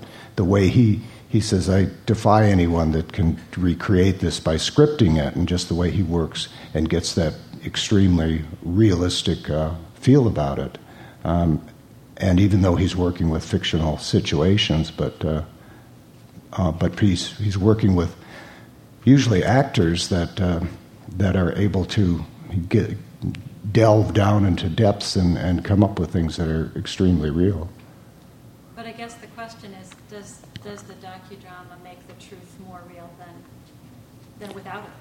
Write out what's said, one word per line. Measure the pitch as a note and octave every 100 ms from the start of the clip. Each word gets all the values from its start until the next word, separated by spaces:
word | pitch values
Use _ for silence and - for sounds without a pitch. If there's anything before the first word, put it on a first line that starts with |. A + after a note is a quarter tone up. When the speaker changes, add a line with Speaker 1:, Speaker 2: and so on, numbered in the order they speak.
| - - - -
Speaker 1:
the |
way | F2+ G2+ F#2
he, | A#2+ A2+ G2+ - - -
he | A2
says, | G#2 F#2+ F2+
"I | F#2+ F#2+ - -
defy | G#2+ G#2+ G#2+ G#2+
anyone | F#2+ E2+ E2+ D#2+
that | D#2+ -
can | - E2 D2+ - -
recreate | F2+ E2 - F#2 F#2+ F#2
this | E2+ -
by | E2+ D#2+
scripting | - - D3 D3 G2 D#2
it," | C#2 -
and | F2
just | F2 -
the | E2+
way | F2
he | -
works | E2 E2+ D#2 - - - -
and | D2+ D#2+
gets | E2 -
that | - D#2 - - -
extremely | - - - G#2 G2 F2 D#2+ D#2+ D#2 -
realistic, | E2+ F#2 A2 F2 F2+ - - D#2+ -
uh, | D2+ D#2 E2+ -
feel | - - C#3+ A#2
about | D#2+ C#2+ C#2
it. | C#2+ - - - - -
Um, | - E2+ E2+ D2+ - - - - - -
and | F#2+ F2+
even | G2 G2
though | F#2 E2
he's | F2+ F2
working | F2 E2+ E2
with | D#2+ -
fictional | F#2+ - E2 D#2+ C#2+
situations, | - G#2 - D2+ F2 G2+ - D#2 D#2
but, | - D#2 -
uh, | D#2+ D#2 - - - - - - - - - - -
uh, | - F2
but | E2 F2+ -
he's, | G#2 F2 - -
he's | G#2 F#2+
working | G2+ G#2+ G2+ F2+
with | E2 - - - - - - - - -
usually | A#2 C#3 A#2 F#2
actors | E2+ B2+ C3+ A2+ E2+ E2+ -
that, | F2+ E2 -
uh, | F2+ E2 F2 - - - - F2+
that | G2 F#2
are | E2+ -
able | G2+ F#2+ F2
to | - F#2 E2 D#2+ - - F2+ F2
get, | A2 G#2+ G#2+ - - F#2 - - - G#2+
delve | G#2 A2 G#2+ F2
down | G#2+ G2+ G#2 G2
into | E2+ G2
depths | D#2+ G#2 G2+ - G2
and, | F2 D2+
and | F2 F2 -
come | G2
up | G2 G2
with | E2
things | F#2 D#2+ -
that | D#2+
are | D#2+ D#2 E2
extremely | - - F#2 E2+ D2+
real. | D#2 F#2+ F2+ F2 - - - - - - - - - - A3+
Speaker 2:
But | A3+
I |
guess | A3+ A#3 -
the | G#3+
question | A#3 A3+ A#3 G#3 F#3+
is, | F#3 - -
does, | G#3 G3+ - - -
does | G#3 G3+
the | - F#3
docudrama | F#3 F#3 - G3 F#3 F3+ F3+ F3
make | F3+ F3 -
the | F3
truth | - F3+ F3 - F#3
more | F3+ F3
real | F3 E3+ E3+
than, | F3 E3+ - - - - - - - - - -
than | G3+
without | G3 F#3+ G3
it | G3+ -